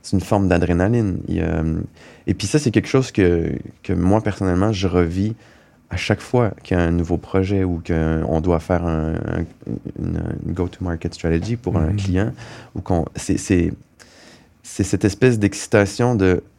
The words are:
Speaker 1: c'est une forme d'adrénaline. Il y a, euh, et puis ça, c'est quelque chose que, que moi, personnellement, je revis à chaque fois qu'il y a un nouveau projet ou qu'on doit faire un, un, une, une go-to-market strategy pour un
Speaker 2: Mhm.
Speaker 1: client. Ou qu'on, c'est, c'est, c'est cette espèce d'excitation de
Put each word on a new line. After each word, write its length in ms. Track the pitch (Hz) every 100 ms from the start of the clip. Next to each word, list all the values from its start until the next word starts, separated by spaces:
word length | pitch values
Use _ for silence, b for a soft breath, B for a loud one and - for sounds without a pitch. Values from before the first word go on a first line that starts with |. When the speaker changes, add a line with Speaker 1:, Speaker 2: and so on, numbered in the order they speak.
Speaker 1:
c'est 140 | - 98
une 60 |
forme 260 | 87 104 98
d'adrénaline. 680 | 87 85 87 95 120 104 87 85
Il 80 | 87
y 60 |
a, 200 | 82 82
euh, 160 | 80 80 - B B B -
et 60 |
puis 140 | - 104
ça, 120 | 151
c'est 120 | 131
quelque 160 | 107 -
chose 240 | 135 131
que, 420 | - 90 85 80 - - -
que 100 | -
moi, 280 | 87 90 104
personnellement, 500 | 110 98 95 87 104
je 160 | 101 92
revis 480 | 87 85 90 104 113 b b b b _
à 80 | 90
chaque 240 | - 104
fois 300 | - 123 117 -
qu'il 140 | - 92
y 20 |
a 40 |
un 80 | 85
nouveau 260 | 85 85 85
projet 460 | - 95 95 101
ou 180 | 92 85 80
qu'on 560 | 82 80 80 78 80
doit 180 | 85 82
faire 260 | - 90 85
un, 300 | 80 80 82
un, 300 | - 85 - - - - - -
une, 240 | 85 82 82 - -
une 80 |
go-to-market 600 | 87 87 - 90 82 -
strategy 420 | - 85 82 98 120
pour 220 | - 85
un 140 | 80
Speaker 2:
Mhm. 40 | 101
Speaker 1:
client. 380 | 98 92 110 135 B B B -
Ou 60 |
qu'on, 240 | - 90 78 -
c'est, 220 | - 92
c'est, 360 | - 92 82 - - _ B B B B B _
c'est 200 | - -
cette 220 | 101 95 104
espèce 340 | 95 127 117
d'excitation 760 | 101 - - 110 101 - 123 117
de 260 | 95 90 -